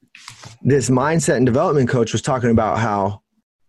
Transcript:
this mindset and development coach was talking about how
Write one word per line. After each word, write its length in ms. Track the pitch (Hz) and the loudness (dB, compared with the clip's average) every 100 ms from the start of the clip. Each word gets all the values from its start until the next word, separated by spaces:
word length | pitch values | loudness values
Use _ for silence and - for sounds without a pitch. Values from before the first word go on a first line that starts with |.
| _ - - - - - | _ -20 -20 -20 -20 -6
this 260 | - 139 117 | 0 0 2
mindset 500 | 127 143 165 151 135 | 0 2 0 0 2
and 100 | 127 | 2
development 420 | 120 180 151 123 | 2 0 0 0
coach 220 | 127 110 | 0 -2
was 100 | 117 | -2
talking 300 | - 131 120 | -4 -2 0
about 260 | 113 107 85 | 2 0 0
how 460 | 113 101 98 104 _ _ _ _ | -2 0 -2 -4 _ _ _ _